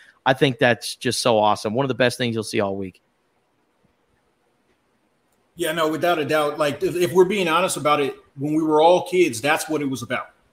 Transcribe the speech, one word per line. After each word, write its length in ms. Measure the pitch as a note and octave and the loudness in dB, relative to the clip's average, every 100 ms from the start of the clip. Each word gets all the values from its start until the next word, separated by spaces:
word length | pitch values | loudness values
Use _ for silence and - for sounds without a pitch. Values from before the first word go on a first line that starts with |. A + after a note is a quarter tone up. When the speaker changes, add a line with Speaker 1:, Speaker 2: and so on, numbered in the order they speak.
| _ _ B2+ | _ _ -2
Speaker 1:
I 80 | |
think 240 | C3+ C#3+ B2 | 2 0 2
that's 360 | B2 A2+ - | 2 2 -4
just 280 | - B2+ - | -8 -6 -2
so 160 | B2+ A2 | 2 2
awesome. 340 | G#2+ G2+ A2 | 2 0 -2
One 140 | A2+ C#3 | -4 -2
of 20 | |
the 60 | |
best 240 | A#2 B2 - | 0 0 0
things 160 | B2 | -4
you'll 100 | A2+ | -4
see 160 | G#2 A2+ | -4 -4
all 160 | G2+ G2 | -4 -4
week. 240 | F#2+ - _ _ _ _ _ _ _ _ _ _ _ _ _ _ _ _ _ _ _ _ _ _ _ _ _ - | -10 -14 _ _ _ _ _ _ _ _ _ _ _ _ _ _ _ _ _ _ _ _ _ _ _ _ _ -8
Speaker 2:
Yeah, 160 | E3 | -6
no, 160 | E3 D#3+ | -2 -2
without 280 | D#3 E3+ E3+ | 0 0 0
a 80 | C#3 | 0
doubt. 320 | D#3 D3 D3 | 0 0 -2
Like, 240 | D3 C3+ | -2 -2
if, 140 | F3+ F3 | -4 -2
if 160 | F3 | 2
we're 120 | F3 | 4
being 240 | F#3 G#3 F3 | 4 2 0
honest 300 | D#3+ F3+ - | 0 0 0
about 220 | D3 D3 | 0 2
it, 140 | C3+ - _ C#3 | 0 -6 _ -8
when 160 | D3 | -2
we 80 | D#3 | 0
were 200 | D#3+ D3+ | 2 4
all 260 | E3 F3+ - | 6 4 2
kids, 320 | F3+ E3+ A2+ | 2 2 0
that's 300 | C#3 D#3 - | -2 -2 -2
what 100 | D3+ | -4
it 60 | C#3+ | -4
was 160 | C3 | -6
about. 260 | A#2+ A#2+ - _ _ | -6 -8 -8 _ _